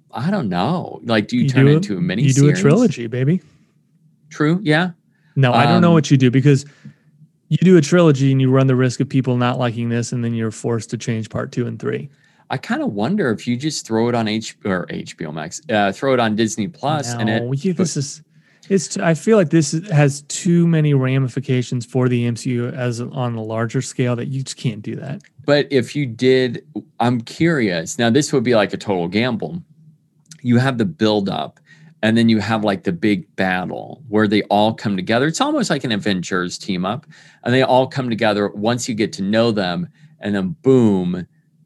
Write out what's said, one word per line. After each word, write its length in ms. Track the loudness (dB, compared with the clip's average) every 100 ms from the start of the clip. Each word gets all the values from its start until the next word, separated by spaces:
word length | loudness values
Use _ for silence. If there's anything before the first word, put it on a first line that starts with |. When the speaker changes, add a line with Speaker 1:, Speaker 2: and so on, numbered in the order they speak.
| _
Speaker 1:
I 180 | -6 -4
don't 180 | -2 -2
know. 500 | -2 -2 -2 -6 -10
Like, 240 | 0 0 0
do 100 | 0
you 60 |
Speaker 2:
You 60 | 2
Speaker 1:
turn 160 | 4 6
Speaker 2:
do 60 |
a, 40 | 4
Speaker 1:
into 180 | 2 -2
a 40 |
Speaker 2:
you 320 | -2 0 2
do 160 | 4 4
a 40 |
Speaker 1:
miniseries? 60 | 4
Speaker 2:
trilogy, 460 | 4 4 2 -2 -6
baby. 340 | -2 0 0 -4 _ _ _ _ _ _ _ _
Speaker 1:
True, 300 | -2 0 0
yeah. 280 | 2 0 0 -6 _ _ _ 0
Speaker 2:
No, 180 | 2
I 120 | 4 4
don't 160 | 6
know 80 | 6
Speaker 1:
Um, 40 |
Speaker 2:
what 180 | 4 4
you 60 | 4
do 120 | 4
because 360 | 4 4 4 0 _ -20 -20 _ _ -20 _ _
you 100 | 2
do 140 | 6 6
a 40 |
trilogy 500 | 6 4 6 4 2
and 80 | 2
you 80 | 4
run 180 | 4 4
the 80 | 2
risk 240 | 2 0
of 80 | -2
people 280 | 0 0 0
not 200 | 0 0
liking 280 | -4 -2 -4
this, 220 | -2 -4
and 120 | -4
then 100 | -4
you're 180 | -2 -4
forced 380 | -4 -4 -4 -6
to 60 | -8
change 320 | -4 -6 -6
part 220 | -8 -6
two 140 | -6 -6
and 120 | -6
three. 300 | -6 -6 -10 _ _ _ -10
Speaker 1:
I 80 | -10
kinda 280 | -6 -6 -4
wonder 460 | -4 -4 -2 -2
if 160 | -2 -4
you 80 | -4
just 300 | -4 -8 -4
throw 220 | -2 0
it 60 | 0
on 120 | -2
H-, 300 | -4 -6 -8 -4
or 200 | -4 -4
H 260 | -10 -12 -10
B 80 | -10
O 60 |
Max, 300 | -8 -10 -12 -2
uh, 240 | 0 0
throw 200 | 0 0
it 60 | 2
on 160 | 2 0
Disney 320 | -2 -2 -6
Plus, 460 | -6 -4 -4 -4
and 160 | -4 -2
it 140 | -2
Speaker 2:
No, 100 | -2
yeah, 180 | -2 -2
Speaker 1:
but 60 | 0
Speaker 2:
this 180 | -2 -2
is, 240 | -6 -10 _ _ _ _ -2
it's 200 | -2 0
t-, 120 | -2
I 120 | 0
feel 240 | 0 2 2
like 140 | 4
this 220 | 2 2
is, 160 | -2 0
has 340 | 2 2 0
too 440 | -8 -4 0 2 4
many 260 | 2 2
ramifications 920 | 2 2 0 -2 -4 -2 -2 -2 -6 -4
for 240 | 0 2
the 160 | 2 0
M 100 | -4
C 160 | -4
U 160 | -4 -4
as 320 | -4 -6 -6
on 360 | -8 -6 -6 -6
a 60 |
larger 380 | -6 -4 -2 -4
scale 360 | -4 -4 -2 -2
that 100 | -4
you 160 | -8
just 140 | -8 -8
can't 240 | -8 -6
do 140 | -10 -10
that. 240 | -10 -12 -14 -8 0
Speaker 1:
But 220 | 2 2
if 240 | 0 0 -4
you 100 | -6
did, 580 | 0 2 2 2 -4 -12 -14 -14 -4
I'm 220 | -2 -2
curious. 760 | -6 -2 0 2 0 -2 -4 -2
Now, 120 | 2
this 200 | 2 2
would 120 | 0
be, 100 | 2
like, 200 | 2 2
a 40 | -2
total 300 | -4 -2 0
gamble. 560 | -2 -2 -4 -6 -10 -14 _ -20 _ _ _ _ -8
You 140 | 0 2
have 180 | 2 0
the 80 | -4
buildup, 720 | 0 0 2 -2 -4 -8 -12 _ -20 -20 _
and 120 | 0 4
then 140 | 4
you 80 | 2
have, 240 | 0 0
like, 200 | 0 -2
the 80 | -4
big 420 | -2 0 0 -4 -4
battle 680 | -2 -2 -4 -10 -12 -16 -4
where 200 | 0 2
they 160 | 2
all 300 | 2 2 2 0
come 200 | -4 -4
together. 300 | 0 0 0
It's 160 | 0
almost 300 | -2 0 -2
like 120 | -2
an 80 | -2
Avengers 680 | -2 -2 -2 -2 -4 -4 -8
team 260 | -6 -4 -4
up, 220 | -6 -10 -20 -20 _
and 100 | -2 0
they 80 |
all 240 | 4 2 2
come 200 | -4 -4
together 400 | 0 0 0 -2
once 380 | -2 -2 -2 -4
you 60 |
get 180 | -2 -4
to 100 | -2
know 280 | -2 2 2
them, 360 | 0 -2 -4 -8 _ -20 _
and 160 | -6 -4
then 200 | -4 -2
boom, 640 | 2 4 4 2 -2 -6 -8 _ _ _